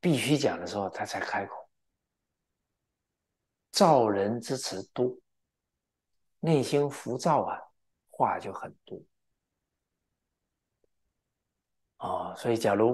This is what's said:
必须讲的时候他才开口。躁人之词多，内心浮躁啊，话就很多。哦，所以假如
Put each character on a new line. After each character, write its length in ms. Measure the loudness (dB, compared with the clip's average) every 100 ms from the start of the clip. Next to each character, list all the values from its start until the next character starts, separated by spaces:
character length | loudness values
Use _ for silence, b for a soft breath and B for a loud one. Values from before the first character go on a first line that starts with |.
必 160 | 2 2
须 200 | 2 2
讲 220 | 2 -2
的 80 | -6
时 100 | -4
候 140 | -4
他 160 | -6 -8
才 140 | -6
开 260 | -4 -6 -6
口。 240 | -10 -18 _ _ _ _ _ _ _ _ _ _ _ _ _ _ _ _ _ _ _ _
躁 380 | 4 6 6 6
人 320 | 2 0 -2
之 180 | -4 -6
词 260 | -6 -10 -10
多， 280 | -2 -2 -2 _ _ _ _ _ _ _ _ _ _ _ _
内 200 | 2 2
心 260 | 2 0 0
浮 260 | -4 -8 -2
躁 280 | 2 2
啊， 180 | 0 -6 -12 _ _ _ _
话 300 | -2 0 0
就 120 | -8
很 220 | -12 -14 -16
多。 160 | -18 -18 -18 _ _ _ _ _ _ _ _ _ _ _ _ _ _ _ _ _ _ _ _ _ _ _ _ _ _ _ _ _
哦， 360 | -6 -4 -6 -6
所 140 | -2
以 60 | 0
假 180 | 2
如 180 | 4 2